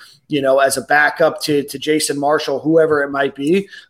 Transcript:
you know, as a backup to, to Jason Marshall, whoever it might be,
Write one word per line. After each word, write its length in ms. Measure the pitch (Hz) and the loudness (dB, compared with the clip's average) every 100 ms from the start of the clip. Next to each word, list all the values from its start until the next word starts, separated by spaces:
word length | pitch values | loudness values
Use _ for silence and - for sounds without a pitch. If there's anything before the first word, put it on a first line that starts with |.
| - _ _ | -20 _ _
you 140 | 147 | -2
know, 180 | 135 135 | 2 2
as 180 | 135 135 | 2 0
a 40 | |
backup 580 | 123 147 147 - 160 156 | 0 2 2 2 0 0
to, 220 | - 147 | -2 -2
to 140 | 139 131 | -2 -8
Jason 420 | 135 156 151 143 | -2 -2 -2 -2
Marshall, 400 | 143 156 151 135 | 0 0 -2 -4
whoever 440 | 151 165 156 151 | 0 2 4 2
it 80 | 143 | 0
might 240 | 139 139 139 | -2 -4 -2
be, 320 | 143 190 196 - | 0 0 -2 -16